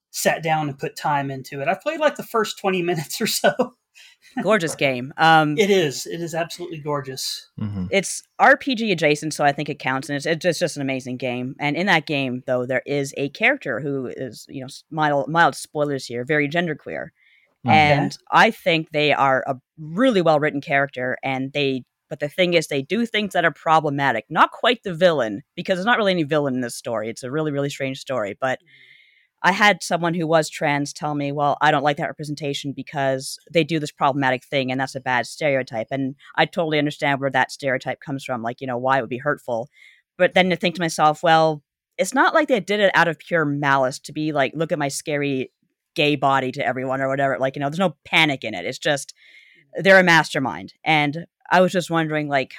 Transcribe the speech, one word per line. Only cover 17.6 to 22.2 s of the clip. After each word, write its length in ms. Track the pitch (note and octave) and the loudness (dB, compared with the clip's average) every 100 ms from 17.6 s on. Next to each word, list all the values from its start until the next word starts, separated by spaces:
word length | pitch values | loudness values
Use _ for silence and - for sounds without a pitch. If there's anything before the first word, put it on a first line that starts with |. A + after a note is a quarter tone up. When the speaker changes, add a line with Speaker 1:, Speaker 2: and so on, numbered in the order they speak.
Speaker 3:
Mm-hmm. 60 | B2 | 2
Speaker 2:
And 360 | D#3 D3 C#3+ - | 4 6 4 2
Speaker 1:
Okay. 100 | - _ | -6 _
Speaker 2:
I 180 | D#3+ G#3+ | 4 4
think 400 | - F#3 D#3+ D#3+ | 2 0 0 0
they 220 | D3+ D3 | 0 2
are 320 | B2 C#3 C3 - | 4 4 2 0
a 100 | C#3+ _ - | -8 _ -18
really 440 | D#3 E3+ C4 G3 | -10 2 2 4
well-written 380 | E3 D3+ D3+ C#3+ | 4 4 2 -2
character, 560 | - C#3 C#3 B2+ B2+ - | 0 0 0 -4 -4 -4
and 300 | C3+ C3 C3+ | -4 -4 -4
they, 320 | D3 C#3 C3 - _ _ | -2 0 -2 -6 _ _
but 80 | |
the 100 | D3+ | -8